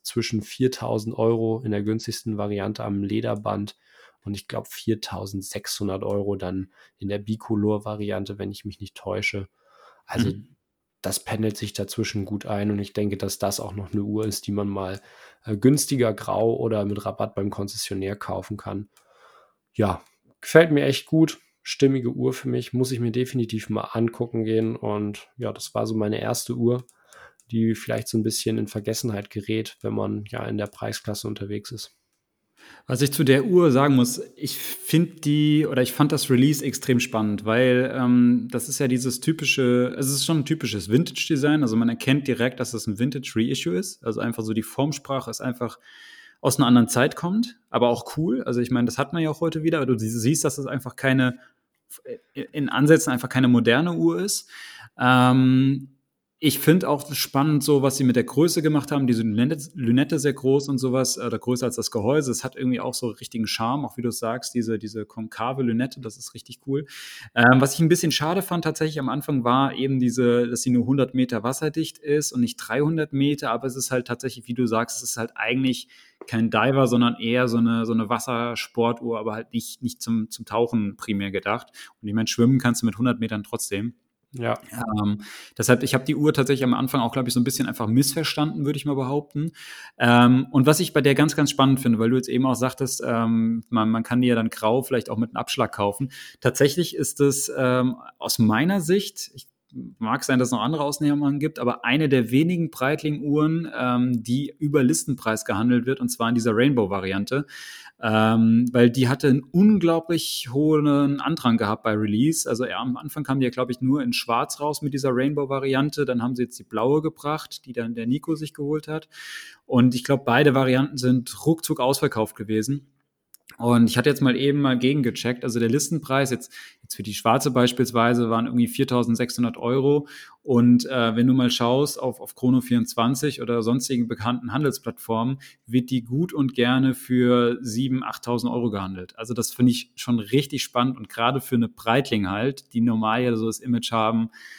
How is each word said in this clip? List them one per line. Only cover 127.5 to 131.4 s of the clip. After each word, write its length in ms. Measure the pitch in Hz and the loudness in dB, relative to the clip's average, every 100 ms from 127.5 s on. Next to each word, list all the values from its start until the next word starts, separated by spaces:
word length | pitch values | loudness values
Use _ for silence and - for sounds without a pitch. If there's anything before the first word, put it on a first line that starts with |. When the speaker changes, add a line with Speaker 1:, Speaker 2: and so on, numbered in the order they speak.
Speaker 2:
beispielsweise 760 | 123 123 123 117 117 117 120 117 | 4 2 2 0 2 2 2 2
waren 180 | 113 117 | 0 0
irgendwie 200 | 120 117 | 0 0
viertausendsechshundert 920 | - 135 123 117 113 120 - 120 117 | 0 0 0 2 0 -2 -2 -2 -2
Euro. 500 | 120 135 135 147 143 - - - | -2 0 2 2 -2 -12 -20 -12
Und, 440 | - 123 120 120 127 | 0 4 8 6 4
äh, 280 | 131 117 | 0 0
wenn 120 | 113 123 | 2 4
du 60 | |
mal 160 | 127 | 4